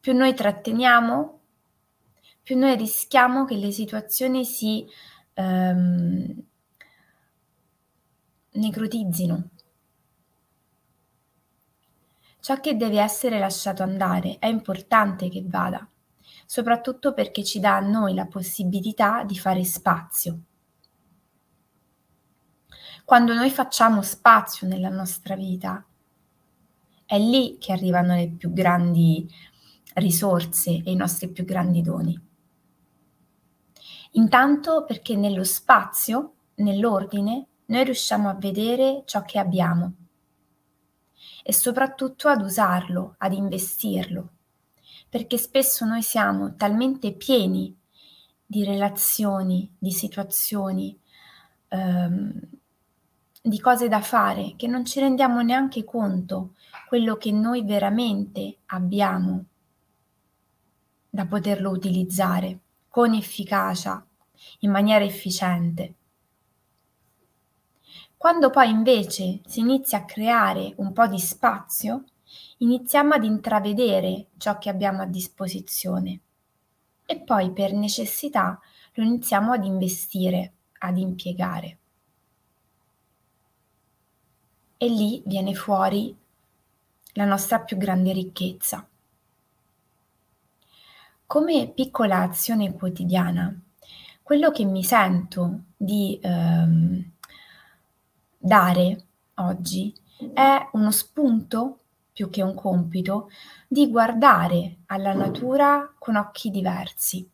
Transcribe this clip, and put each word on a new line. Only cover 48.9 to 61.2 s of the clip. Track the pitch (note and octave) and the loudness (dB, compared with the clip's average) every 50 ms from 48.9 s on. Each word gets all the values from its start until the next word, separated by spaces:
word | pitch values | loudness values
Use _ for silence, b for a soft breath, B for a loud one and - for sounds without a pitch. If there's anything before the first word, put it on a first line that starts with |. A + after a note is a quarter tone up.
| G3 - - - - - G#3+ G3+ G3 F#3+ F#3+ F#3 F#3 F#3 F#3+ - _ | -2 0 -2 -2 0 0 0 -2 0 0 0 0 0 -2 -2 -6 _
di | _ - F#3+ | _ -6 -4
situazioni, | F3+ - - G#3 - G3+ G3 G3 - - - - G#3+ G#3 G3 F#3+ F#3+ F#3+ G3 G3 G3+ b b b b b b b b b b b b b _ _ | -4 -4 -6 -6 -8 -8 -8 -6 -4 -4 -4 -2 -4 -4 -4 -4 -4 -4 -6 -6 -10 b b b b b b b b b b b b b _ _
ehm, | - F#3 F#3+ F#3 F3+ F3+ F3+ F3 F3+ F#3+ G3+ G#3 - - - - C4+ - _ _ _ _ _ _ _ _ _ _ _ _ _ _ _ - _ | -6 -4 -2 0 0 0 0 0 -2 -2 -2 -4 -6 -10 -12 -16 -20 -20 _ _ _ _ _ _ _ _ _ _ _ _ _ _ _ -6 _
di | A#3 G#3 G#3 | -2 -2 0
cose | - B3+ B3 A#3 A#3+ A#3 | 4 2 4 4 2 0
da | A3 G#3+ | 0 0
fare, | G#3 - - A3+ G3+ G3 F#3+ - G3 - - | -2 0 0 2 2 2 0 -4 -6 -8 -8
che | - - | -8 -6
non | A#3+ B3 B3+ B3 | -4 -4 -4 -4
ci | - - C#4 | -4 -2 0
rendiamo | C4+ C4+ C4 B3+ C#4 B3+ A#3+ A#3+ | 2 2 2 4 2 2 2 2
neanche | A#3+ A#3 B3 C4 C4+ C4+ - A#3 G#3+ | 2 2 2 0 0 -2 -4 -6 -10
conto | - - A#3 G#3+ G3+ F#3+ F#3 F3+ - F#3+ F#3 F#3+ F#3 B B B B B B B - | -6 -4 -4 -2 -2 -2 -4 -4 -4 -6 -8 -8 -10 B B B B B B B -2
quello | - A#3+ A3+ A3+ G#3+ | 0 0 2 0 -2
che | G#3+ - A3 G#3 | -2 -2 -2 0
noi | G#3+ A3 A#3 B3 B3 A3 | 0 0 0 0 -2 -2
veramente | G3+ G#3 G3+ G3+ G3 G#3 A3+ B3 A#3 G3+ G3 G3+ G3 - G#3 G3 G3 G3+ _ _ | 0 0 0 2 2 0 0 0 0 -2 -2 -4 -6 -8 -10 -10 -10 -12 _ _
abbiamo | _ F#3 F#3 F3+ F3+ G3 G3+ G3+ F#3+ F#3 F#3 F3+ F#3 F#3 F#3 - _ _ _ _ _ _ _ _ _ _ _ _ _ _ _ _ _ _ _ _ _ _ _ _ _ _ _ _ _ _ _ _ _ | _ -6 -4 -2 -2 2 2 0 2 0 0 -2 -2 -2 -4 -6 _ _ _ _ _ _ _ _ _ _ _ _ _ _ _ _ _ _ _ _ _ _ _ _ _ _ _ _ _ _ _ _ _
da | - G3+ | -8 -6